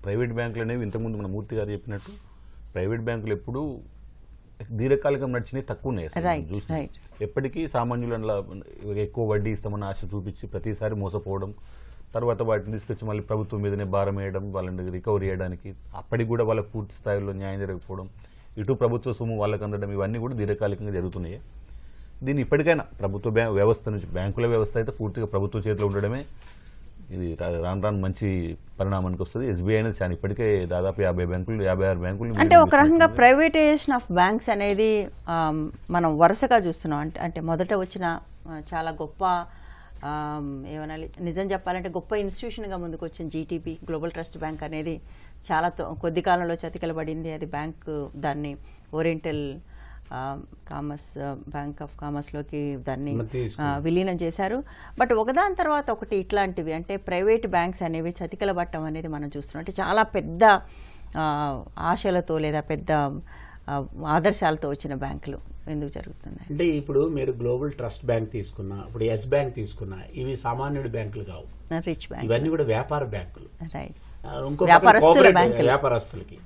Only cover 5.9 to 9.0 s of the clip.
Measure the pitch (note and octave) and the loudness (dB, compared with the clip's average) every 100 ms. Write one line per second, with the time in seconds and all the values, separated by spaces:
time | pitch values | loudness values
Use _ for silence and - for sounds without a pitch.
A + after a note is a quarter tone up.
5.9 | A#2 D#2+ - F3 D#3+ D#2 G2 - D#3+ - | -4 -4 -2 0 0 -2 -8 -4 -4 -4
6.9 | - - - G#2+ - C3 D#3 D#3+ B2+ A#2+ | -12 -20 -8 -4 -2 -2 -4 -2 0 0
7.9 | A#2+ A#2+ A#2 A2 G2+ G2+ F#2+ - - G#2 | 0 -2 -2 -2 -2 -4 -12 -14 -14 -6
8.9 | G2+ | -4